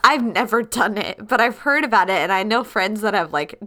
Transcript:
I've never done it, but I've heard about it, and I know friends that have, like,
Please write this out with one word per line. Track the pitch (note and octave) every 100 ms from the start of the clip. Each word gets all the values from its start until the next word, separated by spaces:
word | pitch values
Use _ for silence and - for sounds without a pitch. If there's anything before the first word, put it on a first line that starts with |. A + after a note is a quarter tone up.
I've | - D4
never | A#3 F#3 A#3 A#3
done | A3+ A#3+ A3 G#3
it, | - - G#3+
but | B3+
I've | A#3+ A3+
heard | D4 D4
about | C#4+ G#3+ F#3
it, | F3+
and | F3
I | F#3+
know | G#3+ A#3
friends | A#3+ G#3 F#3+ G#3
that | G#3+
have, | G3 D#3+
like, | D3 D3+ -